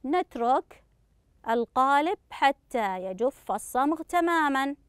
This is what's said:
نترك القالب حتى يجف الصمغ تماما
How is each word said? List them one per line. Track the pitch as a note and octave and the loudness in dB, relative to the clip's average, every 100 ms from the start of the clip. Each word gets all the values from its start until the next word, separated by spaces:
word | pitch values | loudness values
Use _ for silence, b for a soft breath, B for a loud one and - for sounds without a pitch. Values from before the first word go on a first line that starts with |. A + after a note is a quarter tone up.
| B3+ | -2
نترك | F4 F4 B3 A#3 C4+ - - _ _ _ _ _ _ - | -2 -2 -4 0 0 -2 -20 _ _ _ _ _ _ -2
القالب | A#3 A#3 - C4 C#4+ D#4 G4+ _ | -2 0 0 2 2 2 -4 _
حتى | - C#4 C#4+ _ A#3+ G#3 F#3 | 0 2 2 _ -4 -4 -4
يجف | F#3 F#3+ A#3+ - - | -8 -2 -4 -4 -6
الصمغ | G3+ - B3 C#4+ D#4+ | -6 -2 0 0 0
تماما | D#4+ F4 E4+ E4+ D4 C4+ C#4 C#4+ | -2 0 2 2 2 0 -2 -6